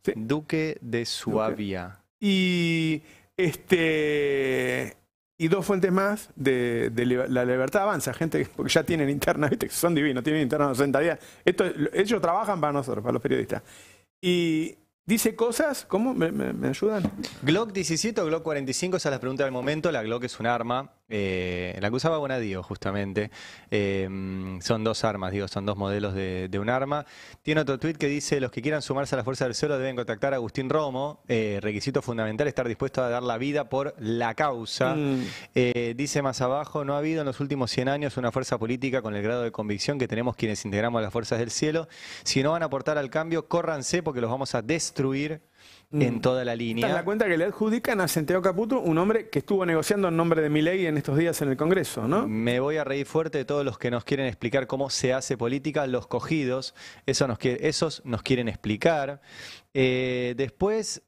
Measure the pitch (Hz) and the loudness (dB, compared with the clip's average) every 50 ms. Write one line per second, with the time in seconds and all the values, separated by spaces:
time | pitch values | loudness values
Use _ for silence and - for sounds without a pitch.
0 | _ - - 110 110 113 143 156 151 - 165 156 156 156 - - - 120 110 117 | _ -2 -2 -2 -2 -2 -2 -2 0 -2 -2 0 0 -2 -4 -8 -6 -2 -2 -2
1 | 117 - - - - 117 107 107 107 110 - 107 104 98 95 90 90 90 101 _ | -2 -2 -6 -4 -4 -2 0 2 0 0 -2 -2 -4 -4 -4 -6 -6 -10 -14 _
2 | _ _ _ _ 208 202 190 190 185 180 180 175 170 165 165 165 160 160 156 151 | _ _ _ _ 2 2 4 4 4 4 4 4 2 2 2 2 2 0 0 -2
3 | - - - - _ _ _ - 185 160 - - - - 190 170 165 160 156 156 | -6 -14 -20 -20 _ _ _ 0 0 0 0 -4 0 2 2 4 4 2 2 2
4 | 151 151 147 147 143 143 139 139 135 135 131 127 127 127 123 127 131 - - _ | 2 2 2 2 2 2 2 2 2 2 2 2 2 0 0 -2 -4 -6 -10 _
5 | _ _ _ _ _ _ _ - 165 160 190 196 175 - 202 185 180 190 180 190 | _ _ _ _ _ _ _ -2 2 2 2 2 2 2 2 4 4 4 4 4
6 | 196 202 208 208 - - - - 139 139 131 123 123 120 117 117 120 117 113 117 | 4 2 0 -2 -6 -16 -10 0 2 2 4 4 2 2 2 0 0 0 0 0
7 | 120 123 123 127 127 - 127 127 123 123 127 127 131 139 - 208 196 214 196 147 | 2 2 2 2 2 2 2 2 2 2 2 2 0 2 2 2 2 2 0 0
8 | - 135 120 - 165 156 - 156 135 - - - 139 147 - 165 156 - 175 160 | -2 -4 -2 -2 -2 0 0 -2 -2 -2 -4 -6 -2 2 2 2 4 4 0 2
9 | 143 135 143 143 - - 165 - 151 139 131 120 135 - - - - 175 170 147 | 2 0 0 2 2 0 2 2 2 0 2 0 -2 -4 -2 0 2 2 4 4
10 | 147 151 127 127 120 156 151 156 147 120 151 151 147 139 131 120 143 143 131 135 | 2 2 0 0 0 0 2 2 2 2 2 2 2 2 4 2 2 4 4 4
11 | 156 170 151 - - - - - - 175 180 - 196 175 - 147 147 - - 160 | 2 2 0 -2 -8 -20 -20 0 0 0 2 4 0 0 2 0 -2 2 2 2
12 | 202 208 240 190 180 170 175 202 220 208 196 175 151 147 143 143 123 123 113 104 | 2 4 2 2 2 2 2 2 0 0 0 0 0 2 2 0 -2 -2 -4 -2
13 | 107 123 120 123 - - 131 123 110 - - - - - - - - - - - | 0 0 0 0 2 2 2 2 0 -2 -4 -6 -6 -12 -20 -20 -20 -20 -20 -20
14 | _ _ _ _ - 180 180 175 170 165 160 156 160 - - _ _ _ _ _ | _ _ _ _ 2 2 4 4 4 2 2 0 0 -4 -8 _ _ _ _ _
15 | _ 170 220 226 - 226 220 - 233 240 226 - 220 202 170 - - - - 196 | _ 0 0 2 2 0 2 2 0 0 2 2 2 0 0 -4 -4 0 0 2
16 | 226 262 247 - 165 165 - - 65 64 - 117 131 131 139 - 190 214 214 202 | 2 2 2 2 0 0 0 -2 -2 -2 -2 -2 -2 -2 0 2 0 0 2 2
17 | 170 - - - - - - - - 135 160 202 233 220 190 196 170 143 165 151 | 0 -2 -2 -6 -10 -10 -10 -2 2 2 2 2 2 -2 -2 -4 -2 0 0 0
18 | - 226 214 220 180 156 160 165 165 160 151 143 139 131 131 - 180 185 185 175 | 0 0 0 0 0 0 0 -2 -2 -2 -2 -2 -2 -2 -2 -2 0 0 0 0
19 | - 151 139 123 117 127 135 135 143 135 127 127 127 139 151 156 151 175 156 120 | 0 0 -2 0 -2 -4 0 0 0 0 0 -2 -2 0 -2 0 0 0 0 0
20 | 110 110 117 123 123 123 - - 110 117 120 117 113 117 123 131 139 - _ _ | -2 -2 -2 -2 -4 -6 -6 -2 0 2 2 2 0 -2 -2 -2 -2 -6 _ _
21 | _ _ 110 104 98 95 92 92 92 90 90 90 90 90 90 92 98 104 117 127 | _ _ -2 -2 0 0 0 0 -2 -2 -2 -4 -4 -6 -4 -2 -2 0 0 2
22 | 151 165 165 156 143 135 131 123 113 104 95 92 87 - 101 - - 98 95 101 | 2 2 2 0 0 -2 -2 -2 -2 -2 -4 -6 -6 -8 -10 -6 -4 -2 -2 0
23 | 101 98 95 104 104 110 - - - - - - - - - 104 101 98 98 98 | -2 0 0 -2 -2 -2 -8 -16 -18 -18 -18 -20 -8 -2 0 0 2 2 0 0
24 | 95 95 95 95 95 95 95 95 92 95 95 90 87 - 117 110 107 113 107 - | -2 -4 -4 -6 -6 -6 -6 -6 -6 -6 -8 -8 -2 -2 -2 0 2 0 0 2
25 | - 110 101 98 92 92 95 101 98 92 - 101 98 104 101 98 98 98 101 101 | 0 0 0 -2 -4 -2 -2 -2 -4 -2 -4 -4 -2 -2 -2 -2 -2 0 0 0
26 | 101 101 95 98 95 92 92 92 92 92 92 98 104 113 123 131 135 139 147 147 | -2 -2 -2 -2 -4 -4 -4 -4 -4 -4 -4 -2 -2 0 0 0 0 -2 -4 -6
27 | 143 - - - - - - _ _ 147 151 156 151 131 135 120 - 160 160 - | -6 -10 -18 -20 -20 -20 -20 _ _ 0 0 0 2 0 -2 -2 -2 -4 -2 0
28 | 156 139 143 147 - - 151 143 131 120 - 127 117 147 151 147 - - 135 139 | -2 0 0 -2 -2 0 0 0 0 -2 -4 -4 -2 -2 -2 -2 -2 -2 -2 -2
29 | 139 - - 131 113 131 131 - 135 127 113 - - 147 147 131 131 135 127 123 | -2 -2 -2 -2 -2 -2 -2 -2 -2 -2 0 -2 0 0 0 0 -2 -2 -4 -4
30 | 120 - 113 101 - 139 135 131 117 104 - - 131 127 143 156 151 139 127 127 | -4 -4 -4 -2 0 0 0 0 -2 -4 -4 -4 -2 0 0 0 0 0 -2 -4
31 | 139 147 147 _ _ - 123 113 110 104 101 98 101 107 107 101 - 135 135 143 | -6 -6 -8 _ _ 0 0 0 2 0 -2 -2 -2 -4 -4 -2 -4 -2 -2 -2
32 | - - 117 113 110 107 107 110 147 143 - - 127 120 110 - 139 123 - 135 | -2 -2 -2 -2 -2 -2 0 0 0 0 0 0 -2 -2 -2 -2 -4 -2 0 0
33 | 127 120 120 120 123 123 117 113 131 143 143 147 135 - 127 135 139 147 - - | 0 0 0 0 0 -2 -2 -2 -2 0 0 -2 -2 0 -2 -2 -2 -2 -6 -6
34 | 117 107 117 117 120 113 110 - 156 147 127 117 110 - - - 131 131 135 151 | -4 -2 0 0 0 -2 0 0 0 0 0 -4 -8 -8 0 0 2 2 2 0
35 | 147 139 135 127 120 95 - - - - _ 135 123 123 117 120 120 117 117 123 | 0 0 0 0 -2 -6 -8 -12 -16 -2 _ 2 2 4 2 0 -2 -2 -2 -4
36 | 143 139 - 147 139 135 120 - 131 123 131 147 151 - - 151 143 139 143 143 | -4 -2 0 0 0 0 0 0 0 0 0 -2 -4 -4 -4 -4 -2 0 -2 0
37 | 151 160 160 160 147 139 120 - 143 139 143 135 127 113 - - 127 135 139 147 | 0 0 -2 0 -2 -4 -2 -4 -2 -2 0 0 0 0 0 0 0 0 0 0
38 | 147 135 - 131 123 117 - 131 127 - 131 107 110 113 127 123 131 135 123 131 | -2 -4 -2 -2 -2 0 0 -2 -2 0 -2 -2 0 -2 -2 -2 -2 0 0 -2
39 | 110 113 104 101 101 107 120 123 120 113 - - 107 104 104 98 - - 147 139 | -2 -2 -4 -2 -2 -2 -2 -2 -2 -4 -4 -4 -4 -4 -4 -2 -2 -2 0 0
40 | 123 104 113 110 120 123 110 - 120 110 104 - - 104 95 101 110 120 120 117 | 0 0 0 0 0 -2 -2 0 -2 -2 -2 -4 -4 -2 0 0 0 2 0 0
41 | 110 98 - 117 110 - 123 110 120 113 - - 151 151 151 165 160 - - - | -2 0 -2 -4 -2 0 0 0 0 -2 -2 0 0 2 0 0 -4 -4 -14 -18
42 | - - - - - - - 139 135 147 165 170 165 147 139 135 123 151 151 147 | -16 -16 -16 -8 -6 0 2 2 4 4 2 2 0 -2 -2 -2 0 0 0 0
43 | 139 123 - 156 160 165 165 165 - - - 170 165 160 160 143 127 - - 180 | -2 0 -2 -2 0 0 -2 -2 0 0 0 0 2 0 -2 -2 -2 0 -2 0
44 | 165 160 135 123 117 110 123 135 139 - - 123 107 113 160 165 - - - - | 0 0 -2 0 0 0 0 -2 -2 -2 -2 -2 0 0 0 0 0 -4 -2 0
45 | 135 135 135 139 147 151 156 151 _ _ _ _ - - - - _ _ - 147 | 0 0 0 0 -2 -4 -6 -8 _ _ _ _ -20 -20 -20 -20 _ _ 2 2
46 | 139 120 117 110 - 127 127 127 123 120 117 117 120 117 110 117 - - 151 170 | 4 4 2 2 2 2 2 2 0 -2 -2 -2 -2 -2 0 2 2 2 2 0
47 | 165 185 208 214 233 196 170 160 170 202 190 - 214 220 220 240 - - 240 196 | 0 0 0 2 2 2 4 2 2 0 0 0 0 2 2 0 0 0 2 2
48 | 185 151 - 170 151 143 180 185 175 190 175 185 233 220 269 247 - 170 160 160 | 0 0 0 0 0 2 0 0 0 0 -2 -2 0 0 0 0 2 2 2 4
49 | 180 208 226 226 214 - - 143 - - 208 190 185 175 165 160 151 - 208 202 | 4 2 2 0 -2 -2 -4 -4 0 0 0 0 2 2 2 0 2 0 0 0
50 | 196 175 165 165 170 170 165 160 156 147 151 151 151 165 185 196 180 160 151 156 | 2 2 2 2 2 4 4 2 2 2 2 2 2 2 2 0 0 0 0 0
51 | 156 - 139 151 170 170 151 - 151 139 131 123 151 160 190 185 151 - - 123 | 0 2 2 2 2 2 0 0 0 0 0 2 2 2 2 2 0 -2 -4 -2
52 | 110 120 165 208 - 107 107 110 113 120 120 123 131 143 156 156 143 131 139 143 | 0 2 2 2 2 0 0 0 0 2 2 2 0 0 0 -2 -2 -2 -2 -4
53 | 135 - - 160 160 160 - 147 127 - 147 147 143 131 107 - - 120 120 120 | -4 0 0 0 0 2 -2 -4 -2 0 0 0 0 -2 -2 -2 -2 -2 -2 -2
54 | - - 143 135 135 127 107 - - 117 123 139 131 - 131 131 139 131 - - | 0 0 0 0 0 -2 -4 -2 -2 0 2 0 0 0 -2 -2 -2 -2 0 0
55 | - 127 127 131 - - 139 107 117 120 131 139 135 156 139 156 143 131 127 123 | 2 2 2 2 0 -2 -2 -2 0 0 0 -2 -2 -2 -2 0 0 0 -2 -2
56 | 104 - - 120 - - 160 156 139 123 127 135 131 - _ - - - - - | -2 -2 -4 -4 0 0 0 0 2 0 0 -2 -4 -8 _ -14 -20 -20 -20 -6
57 | _ - 131 - 143 131 110 - - 131 123 - - 156 147 - 170 156 - - | _ -2 2 2 2 2 0 0 0 0 0 2 0 0 0 2 0 -2 -2 -6
58 | - 131 117 107 - - 131 120 120 113 101 - - 104 107 104 - 165 165 147 | -6 -4 -4 -4 2 2 2 2 2 -2 -4 -4 -2 -2 -2 2 2 2 2 2
59 | 139 135 143 143 _ - - - - - - - _ _ _ 139 131 127 127 127 | -2 -4 -6 -12 _ -20 -18 -18 -16 -16 -18 -20 _ _ _ 4 4 4 4 2
60 | 131 127 127 123 123 123 123 120 135 127 - _ 185 202 220 220 202 - - - | 0 0 0 0 -2 -2 0 -2 -2 -4 -2 _ 0 0 0 0 -2 -4 -8 -10
61 | _ | _